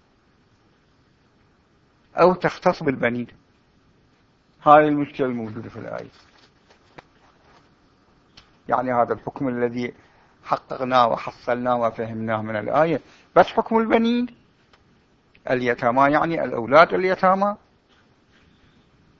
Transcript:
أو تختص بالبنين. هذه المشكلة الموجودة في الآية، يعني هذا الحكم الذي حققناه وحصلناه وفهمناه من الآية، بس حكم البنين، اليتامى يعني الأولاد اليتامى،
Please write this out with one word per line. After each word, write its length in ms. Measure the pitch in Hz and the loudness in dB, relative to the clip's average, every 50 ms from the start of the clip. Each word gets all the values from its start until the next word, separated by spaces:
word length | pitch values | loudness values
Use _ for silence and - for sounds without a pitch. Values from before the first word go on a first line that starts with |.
| _ _ _ _ _ _ _ _ _ _ _ _ _ _ _ _ _ _ _ _ _ _ _ _ _ _ _ _ _ _ _ _ _ _ _ _ _ _ _ _ _ _ - | _ _ _ _ _ _ _ _ _ _ _ _ _ _ _ _ _ _ _ _ _ _ _ _ _ _ _ _ _ _ _ _ _ _ _ _ _ _ _ _ _ _ 0
أو 180 | - 170 180 180 | 2 4 4 2
تختص 480 | 180 - 151 - - - 185 175 - | 2 -2 -4 -4 0 -2 -2 -2 0
بالبنين. 440 | 165 143 131 - 120 117 120 123 120 - - _ _ _ _ _ _ _ _ _ _ _ _ _ _ _ _ _ _ _ _ _ _ _ _ _ | -4 -4 -2 -2 -2 -2 -2 -4 -10 -10 -14 _ _ _ _ _ _ _ _ _ _ _ _ _ _ _ _ _ _ _ _ _ _ _ _ _
هذه 280 | - 151 147 156 151 151 | 4 6 8 8 8 4
المشكلة 380 | 147 147 143 139 - - 139 | 0 -2 -4 -6 -4 -4 -4
الموجودة 420 | 127 123 120 113 107 110 117 110 104 | -4 -4 -6 -8 -10 -12 -14 -14 -14
في 80 | - | -16
الآية، 340 | 113 - - - 120 - - _ _ _ _ _ _ _ _ _ _ _ _ _ _ _ _ - - _ _ _ _ _ _ _ _ _ _ _ _ _ _ _ _ _ _ _ _ _ _ _ _ _ _ _ - _ _ _ _ - - | -14 -14 -12 -12 -12 -14 -16 _ _ _ _ _ _ _ _ _ _ _ _ _ _ _ _ -20 -20 _ _ _ _ _ _ _ _ _ _ _ _ _ _ _ _ _ _ _ _ _ _ _ _ _ _ _ -20 _ _ _ _ -6 -4
يعني 240 | 120 127 127 127 | -4 -4 -2 -2
هذا 200 | 123 120 117 113 | 0 0 0 0
الحكم 360 | 113 113 - 117 - - 143 127 | -2 -6 -8 -14 -10 -6 -6 -6
الذي 460 | 120 120 120 120 117 123 120 117 - _ _ _ _ _ _ _ _ _ - | -2 -2 -4 -4 -4 -6 -8 -8 -10 _ _ _ _ _ _ _ _ _ -6
حققناه 640 | - 143 - - - 139 135 131 123 127 127 120 117 | -6 -6 -6 -6 -12 -10 -8 -4 0 2 4 4 4
وحصلناه 680 | - - - 123 - - - 127 123 123 123 123 123 | 0 -4 -6 -12 -14 -10 -4 -4 -4 -2 -2 -2 -2
وفهمناه 680 | 120 117 113 - 120 113 113 110 110 110 113 110 107 | 0 -2 -2 -4 -4 -8 -8 -8 -8 -6 -4 -4 -4
من 140 | 107 110 110 | -4 -6 -6
الآية، 440 | 104 107 113 120 143 160 170 151 123 - - - _ _ _ - | -6 -4 -2 0 2 2 2 0 -4 -6 -12 -20 _ _ _ 4
بس 100 | 170 190 | 4 4
حكم 320 | - - 233 - - 226 226 | 4 2 -4 -2 0 0 0
البنين، 480 | 226 214 - 233 226 233 240 240 247 - - _ _ _ _ _ _ _ _ _ _ _ _ _ _ _ _ _ _ _ _ _ - 139 | 0 2 0 2 2 0 0 -2 -4 -6 -10 _ _ _ _ _ _ _ _ _ _ _ _ _ _ _ _ _ _ _ _ _ -6 -4
اليتامى 640 | 135 127 123 120 120 - 127 120 123 135 139 143 | -4 -2 0 -2 -2 0 0 0 2 4 2 4
يعني 320 | 151 151 156 165 165 - - | 4 2 0 0 -2 -4 -4
الأولاد 500 | 127 131 120 113 113 135 156 175 185 190 | -4 -6 -6 -2 4 6 6 6 6 4
اليتامى، 640 | 180 185 185 185 - 190 185 190 190 202 208 208 - _ _ _ _ _ _ _ _ _ _ _ _ _ _ _ _ _ _ _ _ _ _ _ _ _ _ _ _ _ _ _ | -2 -2 -2 -2 0 2 2 2 2 0 -4 -4 -8 _ _ _ _ _ _ _ _ _ _ _ _ _ _ _ _ _ _ _ _ _ _ _ _ _ _ _ _ _ _ _